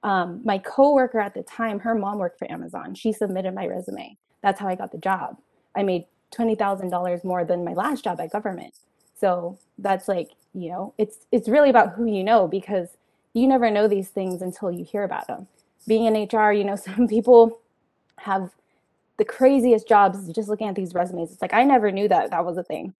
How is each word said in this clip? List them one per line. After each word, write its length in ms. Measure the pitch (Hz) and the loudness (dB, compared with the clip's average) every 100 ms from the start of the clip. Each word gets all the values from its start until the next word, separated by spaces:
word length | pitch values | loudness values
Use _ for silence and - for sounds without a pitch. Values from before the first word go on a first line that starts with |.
Um, 380 | 220 190 180 180 | 0 -2 -2 -6
my 140 | 226 196 | -4 -4
coworker 600 | - - 277 285 254 226 | -4 4 4 4 2 -2
at 140 | 202 | -6
the 80 | 202 | -8
time, 380 | 190 - 226 208 | -14 -8 -6 -6
her 140 | 233 | -4
mom 240 | 226 196 208 | -4 -4 -6
worked 200 | 175 - | -8 -8
for 120 | - | -12
Amazon. 440 | 170 170 - - | -12 -12 -14 -14
She 180 | 190 220 | -6 -4
submitted 420 | 214 202 185 185 | -2 -4 -4 -6
my 120 | 190 175 | -8 -8
resume, 500 | 185 185 190 - _ _ _ 202 | -8 -10 -14 -16 _ _ _ -4
that's 140 | 196 | -2
how 80 | 202 | -6
I 80 | 185 | -6
got 160 | 196 | -8
the 60 | - | -8
job. 380 | 190 185 - - _ _ _ | -4 -4 -6 -14 _ _ _
I 80 | - | -4
made 220 | 196 180 170 _ _ | -2 -2 -6 _ _
twenty 240 | - 226 | -4 -2
thousand 360 | 220 202 196 185 | 0 -2 -2 -4
dollars 340 | 180 180 175 | -4 -2 -4
more 200 | 185 180 | -4 -4
than 200 | 170 180 | -2 -2
my 100 | 170 | -2
last 300 | 185 233 285 | -4 -4 -4
job 160 | 208 170 | -6 -6
at 100 | 165 | -6
government. 420 | 202 214 175 - _ _ _ _ _ | -6 -6 -10 -16 _ _ _ _ _
So 380 | 196 180 175 190 _ - | 0 0 -4 -12 _ -8
that's 300 | 196 190 - | -2 -2 -2
like, 220 | 185 160 _ _ | -4 -4 _ _
you 140 | 196 170 | -12 -10
know, 240 | 180 196 - | -10 -10 -4
it's, 200 | 214 - _ | -4 -6 _
it's 160 | 240 202 | -2 2
really 220 | 269 285 | 4 6
about 240 | 220 - | 6 4
who 120 | - 233 | 0 -4
you 160 | 208 | -2
know, 240 | 190 226 180 | 2 2 2
because 400 | 185 185 196 170 _ _ _ _ | -4 -4 -6 -6 _ _ _ _
you 120 | 233 262 | 0 2
never 240 | 262 233 | 4 2
know 180 | 208 214 | 2 2
these 200 | 202 190 | 0 -4
things 340 | - 185 180 | -6 -6 -6
until 280 | 185 180 196 | -8 -6 -8
you 140 | 175 | -8
hear 200 | 175 208 | -8 -8
about 220 | 196 - - | -6 -8 -10
them. 220 | - 196 _ _ _ - | -14 -14 _ _ _ -2
Being 200 | 220 226 | 0 2
in 100 | 214 | 0
H 180 | 202 | -2
R, 180 | 220 214 | 2 2
you 120 | 208 | 2
know, 120 | 202 196 | -2 -6
<laughs> 120 | - | -8
some 200 | 196 240 | -2 0
people 520 | 214 233 240 226 226 _ _ _ _ _ - | 2 8 8 8 4 _ _ _ _ _ -18
have 320 | - 190 180 _ _ _ _ _ _ - | -6 -6 -6 _ _ _ _ _ _ -4
the 60 | |
craziest 640 | 214 - 262 277 240 220 220 | -4 4 4 6 6 4 6
jobs 400 | 220 196 190 185 | 6 6 2 -8
just 160 | 165 208 | -8 -6
looking 200 | 208 214 | -4 -4
at 60 | |
these 200 | 196 185 | -4 -6
resumes. 380 | 175 180 180 165 | -4 -4 -4 -10
It's 100 | - | -8
like, 120 | 180 | 0
I 100 | 214 | 4
never 260 | 277 262 208 | 6 6 4
knew 180 | 190 208 | 0 2
that 220 | 175 - | 2 0
that 140 | 170 | -2
was 120 | 175 175 | -4 -6
a 40 | |
thing. 320 | 175 160 180 - | -6 -10 -10 -16